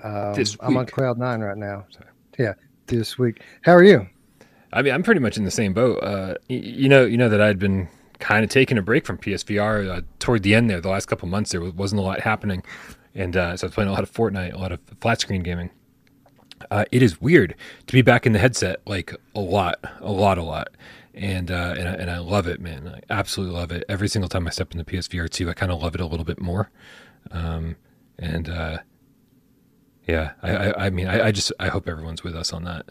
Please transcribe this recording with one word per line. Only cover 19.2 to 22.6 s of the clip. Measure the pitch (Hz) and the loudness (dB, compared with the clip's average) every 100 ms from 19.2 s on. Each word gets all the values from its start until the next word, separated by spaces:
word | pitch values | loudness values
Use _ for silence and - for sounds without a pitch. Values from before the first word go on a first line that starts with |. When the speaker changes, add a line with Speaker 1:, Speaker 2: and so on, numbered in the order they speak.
| _ 107 | _ -8
Speaker 2:
a | |
lot, | 92 101 87 - - - | 0 0 0 -4 -10 -12
a | 101 | -6
lot, | 95 101 90 | 2 4 4
a | |
lot. | 80 78 - - - - _ | -2 -8 -8 -14 -20 -20 _
And, | - 98 92 85 | -10 -6 -4 -4
uh, | 90 87 90 | -4 -4 -6
and | 90 | -6
I, | |
and | 90 87 | -6 -6
I | 87 | -8
love | 85 101 87 | -2 -2 -2
it, | |
man. | 87 | -6